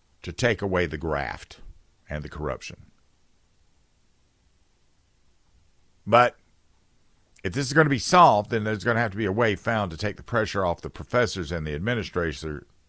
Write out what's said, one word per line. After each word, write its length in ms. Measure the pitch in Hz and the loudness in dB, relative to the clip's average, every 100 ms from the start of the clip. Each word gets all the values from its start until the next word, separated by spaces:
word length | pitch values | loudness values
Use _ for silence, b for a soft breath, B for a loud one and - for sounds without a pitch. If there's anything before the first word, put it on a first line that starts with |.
| _ _ | _ _
to 100 | - | -12
take 300 | 82 120 104 | -2 0 0
away 240 | 98 90 85 | 0 0 0
the 100 | 78 | -4
graft 600 | 80 71 62 - - - - - _ _ - | -4 -4 -4 -8 -14 -18 -20 -20 _ _ -10
and 140 | 76 | -10
the 60 | 69 | -8
corruption. 480 | 76 76 - - - - _ _ _ _ _ _ _ _ _ _ _ _ _ _ _ _ _ _ _ _ _ _ _ _ _ _ _ _ _ _ _ | -8 -6 -6 -10 -18 -20 _ _ _ _ _ _ _ _ _ _ _ _ _ _ _ _ _ _ _ _ _ _ _ _ _ _ _ _ _ _ _
But 320 | 101 117 123 - _ _ _ _ _ _ _ _ _ - | 4 6 6 2 _ _ _ _ _ _ _ _ _ -8
if 100 | 95 | -6
this 140 | 117 131 | -4 0
is 60 | |
gonna 160 | 143 151 | 2 4
be 100 | 131 | 0
solved, 500 | - 180 160 104 104 | 4 8 8 6 2
then 140 | 113 | -2
there's 200 | 107 107 | -2 -2
gonna 180 | 117 113 | 0 0
have 100 | 113 | 0
to 60 | 98 | -2
be 80 | 104 | -2
a 60 | |
way 240 | 104 117 95 | 2 0 0
found 360 | 117 113 98 | -2 -2 -2
to 60 | 80 | -4
take 200 | 104 - | -6 -6
the 60 | |
pressure 420 | - 113 104 104 90 | -4 -2 -2 -2 -2
off 160 | 85 | -2
the 80 | 76 | -8
professors 640 | - 80 123 113 95 76 | -12 -2 0 0 -2 -4
and 160 | 85 76 | -4 -4
the 80 | 73 | -4
administrator, 880 | 107 120 90 90 82 71 80 76 - _ | -4 -4 -4 -4 -4 -4 -8 -10 -14 _